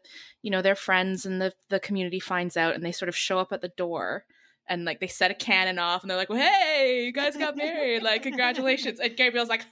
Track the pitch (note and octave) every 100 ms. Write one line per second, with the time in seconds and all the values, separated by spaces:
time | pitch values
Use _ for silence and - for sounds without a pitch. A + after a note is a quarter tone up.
0 | - - - _ G#3+ F#3+ F#3+ G3 - F#3
1 | F#3+ F#3 F#3+ F#3 F#3 - _ G3 - G3
2 | F3+ F#3 - F3+ F3 E3+ E3 - E3+ F3
3 | F3 - - F#3 F#3 F#3+ F3+ - F3 D#3+
4 | F2+ F3 - _ _ _ - F3 E3+ -
5 | F#3 - F#3 - - F#3+ F#3 F3+ F3 F3+
6 | F#3+ F#3 F#3+ A3+ D#4+ G4 D#4+ D4 C4 B3+
7 | A#3+ B3+ D4 D4 D#4 C#4+ D4+ E4 C4 A3+
8 | A3 A3 C4 B3+ B3 B3 C4 C4+ B3 A#3
9 | A#3 A#3 B3+ A#3+ A#3 A3+ -